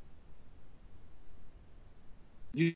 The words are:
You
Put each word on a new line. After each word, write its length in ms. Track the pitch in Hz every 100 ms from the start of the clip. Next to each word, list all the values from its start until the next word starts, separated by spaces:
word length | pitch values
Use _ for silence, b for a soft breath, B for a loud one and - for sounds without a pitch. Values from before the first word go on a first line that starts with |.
| - - - - - - - - - - - - - - - - - - - - - - - - -
You 200 | - 165